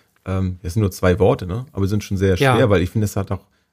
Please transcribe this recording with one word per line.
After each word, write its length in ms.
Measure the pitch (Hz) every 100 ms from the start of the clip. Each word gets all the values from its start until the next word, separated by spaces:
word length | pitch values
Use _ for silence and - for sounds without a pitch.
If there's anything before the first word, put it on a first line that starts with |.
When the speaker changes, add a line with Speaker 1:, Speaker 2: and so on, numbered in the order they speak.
| _ _ -
Speaker 1:
ähm, 320 | 95 95 92
das 120 | 87
sind 80 | 98
nur 100 | 101
zwei 260 | - 92 87
Worte, 300 | 98 135 87
ne? 180 | 104 127
Aber 140 | - 98
die 40 |
sind 140 | 104
schon 140 | - 98
sehr 180 | 95 90
Speaker 2:
Ja. 180 | 139 123
Speaker 1:
schwer, 140 | 123
weil 120 | 95
ich 80 | 92
finde, 140 | 113 104
das 80 | -
hat 160 | 95
auch 140 | 95 _ _ _